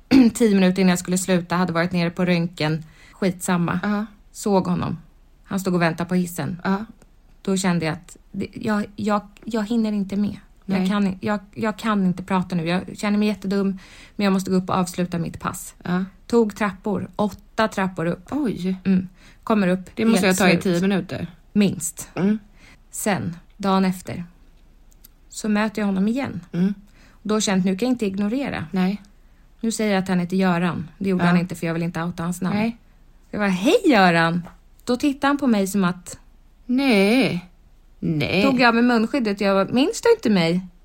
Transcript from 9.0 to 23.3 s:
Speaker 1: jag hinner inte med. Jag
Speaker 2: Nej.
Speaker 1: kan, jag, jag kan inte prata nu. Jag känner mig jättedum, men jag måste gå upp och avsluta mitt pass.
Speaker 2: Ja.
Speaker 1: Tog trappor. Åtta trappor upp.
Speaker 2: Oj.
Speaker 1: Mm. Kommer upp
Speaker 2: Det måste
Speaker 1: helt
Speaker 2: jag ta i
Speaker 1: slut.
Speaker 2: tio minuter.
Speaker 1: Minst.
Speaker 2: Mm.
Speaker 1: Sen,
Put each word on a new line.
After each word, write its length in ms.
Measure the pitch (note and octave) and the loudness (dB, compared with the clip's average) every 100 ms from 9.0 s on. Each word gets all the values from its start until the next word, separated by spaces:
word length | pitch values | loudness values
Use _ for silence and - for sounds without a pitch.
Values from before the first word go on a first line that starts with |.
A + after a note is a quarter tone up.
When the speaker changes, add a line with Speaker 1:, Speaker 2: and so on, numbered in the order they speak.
| G#3 G#3 G3+ - | -2 -2 -4 -14
Speaker 1:
jag 240 | - A3 G#3 | -6 -4 0
hinner 240 | A#3 G#3+ | 0 0
inte 240 | G#3 F#3+ G3 | -2 -2 -2
med. 220 | G#3 - - _ - | -4 -6 -14 _ -4
Jag 140 | F#3 | 0
Speaker 2:
Nej. 80 | F#3 | 0
Speaker 1:
kan, 280 | G3+ G3 F#3+ | 0 0 -2
jag, 180 | G#3+ G#3 G3+ | -4 -4 -6
jag 240 | - A3 - | -6 -4 -2
kan 280 | A3+ G3+ F#3 | -2 2 2
inte 180 | F3 | 0
prata 320 | F3+ F#3 F3+ F3 | -2 -2 0 -2
nu. 120 | D#3+ | -2
Jag 300 | F#3 F#3 - | -2 -4 -6
känner 200 | G#3 G#3 | -2 2
mig 100 | G#3+ | 2
jättedum, 520 | G3+ F#3+ G3+ G3 F#3+ - - - - | 0 -2 0 0 -4 -10 -20 -14 -2
men 80 | |
jag 100 | G3+ | 2
måste 180 | F#3+ F#3+ | 2 2
gå 60 | F#3 | 0
upp 120 | F#3 | 2
och 60 | D#3 | 0
avsluta 420 | F3 - F3 E3+ | 0 -2 -4 -4
mitt 200 | D#3+ - | -6 -6
pass. 360 | - - - - | -8 -8 -12 -12
Speaker 2:
Ja. 220 | - F3+ F#3+ - - | -4 -4 -4 -10 0
Speaker 1:
Tog 280 | A#3 A3 - | 2 2 0
trappor. 540 | G#3 F#3+ A3 F3+ F3+ - | -6 -4 -6 -4 -4 -4
Åtta 520 | G#3 - - - A3 | -4 -4 -8 -2 -2
trappor 380 | G3+ F#3+ F#3 E3 | -2 -4 -4 -4
upp. 220 | - - | -4 -6
Speaker 2:
Oj. 440 | C4+ B3 - F#3 F#3+ G3 | -4 -4 -4 -4 -4 0
Speaker 1:
Mm. 220 | F#3 F#3 - - - | 0 -2 -10 -20 -10
Kommer 240 | - G#3 F3+ | -2 0 2
upp 220 | F#3 - - | 0 -4 -2
Speaker 2:
Det 100 | A3 | 2
måste 220 | F#3+ F#3+ | 4 4
Speaker 1:
helt 120 | F#3 | 4
Speaker 2:
jag 80 | F3+ | 4
ta 80 | F3 | 4
i 40 | |
Speaker 1:
slut. 20 | G3 E3+ | 2 0
Speaker 2:
tio 60 | |
minuter. 460 | F#3+ F#3+ - - F3 - - | 0 0 -2 -8 -10 -14 -4
Speaker 1:
Minst. 560 | G#3 G3 - - - - - | 0 0 0 -8 -10 -12 -2
Speaker 2:
Mm. 240 | G3 G#3+ - - - - _ | -2 -2 -6 -20 -20 -20 _
Speaker 1:
Sen, 440 | - A3 F#3 F3 | -6 -2 -2 -4